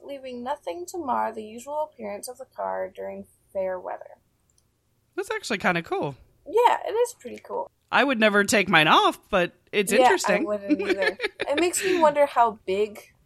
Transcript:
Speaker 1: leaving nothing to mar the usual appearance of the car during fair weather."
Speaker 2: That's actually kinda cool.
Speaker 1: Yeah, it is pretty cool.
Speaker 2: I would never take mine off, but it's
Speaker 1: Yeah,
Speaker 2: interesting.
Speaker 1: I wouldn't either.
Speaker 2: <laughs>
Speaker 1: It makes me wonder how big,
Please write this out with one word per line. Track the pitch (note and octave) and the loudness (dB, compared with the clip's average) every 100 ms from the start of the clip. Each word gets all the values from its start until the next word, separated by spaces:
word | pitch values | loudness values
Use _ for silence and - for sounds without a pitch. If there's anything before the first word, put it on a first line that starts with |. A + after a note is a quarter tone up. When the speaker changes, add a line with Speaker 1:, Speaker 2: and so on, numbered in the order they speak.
Speaker 1:
leaving | - C#4 C4 B3 | -14 -14 -12 -10
nothing | A#3+ D4 - E4+ F4 | -8 -6 -8 -10 -10
to | F4+ | -8
mar | C#4+ A3+ A3 | -4 -2 -4
the | A3+ | -6
usual | G#3+ A#3 B3+ D4+ D4+ | -14 -14 -8 -6 -6
appearance | - G#3 G3+ B3 | -8 -12 -10 -12
of | B3+ | -16
the | C4 | -16
car | - F#3+ F#3+ F#3+ | -10 -6 -6 -8
during | F#3+ G3 G3 G3 _ _ | -10 -12 -12 -16 _ _
fair | G3 F#3+ F#3 | -4 -4 -4
weather." | - - - - _ _ _ _ _ _ _ _ _ - | -8 -12 -14 -20 _ _ _ _ _ _ _ _ _ -10
Speaker 2:
That's | G4+ | -8
actually | A4 - G3+ | -8 -6 -2
kinda | G3+ F3 | -2 -2
cool. | E3+ F#4+ D#3 C3 _ _ - | -4 -6 -6 -8 _ _ -2
Speaker 1:
Yeah, | A4 A#4+ - - | 2 4 2 -2
it | |
is | G#4+ A#4+ - | -2 -2 -4
pretty | A#3+ G#3+ | -16 -16
cool. | - G3 - _ - | -10 -8 -8 _ -2
Speaker 2:
I | G3+ | 2
would | C#4 A#3+ | 2 4
never | A3 G3+ | 4 4
take | G3+ A3 F#3 | 4 2 4
mine | E3 D#3 | 4 6
off, | C#4+ G4+ - _ | 6 4 0 _
but | G3 F3 - _ | 0 0 -4 _
it's | G#3 F#3+ | -2 2
Speaker 1:
Yeah, | B4+ | 4
Speaker 2:
interesting. | A#4+ F#4 - - | 6 4 2 0
Speaker 1:
I | A#3+ | -2
wouldn't | G#3 G3+ - | -4 -2 -2
either. | - C#4 - - A#4+ | 0 -2 -2 -2 -6
Speaker 2:
<laughs> | - - | -6 -4
Speaker 1:
It | D4 | 0
makes | F4 F4 | 0 0
me | G4 F4+ | 0 4
wonder | D#4 D4 C#4+ | 4 4 2
how | B3+ A#3 A3 - | 4 2 0 -4
big, | F#3+ G#3+ G#3+ - _ | -2 -2 -6 -20 _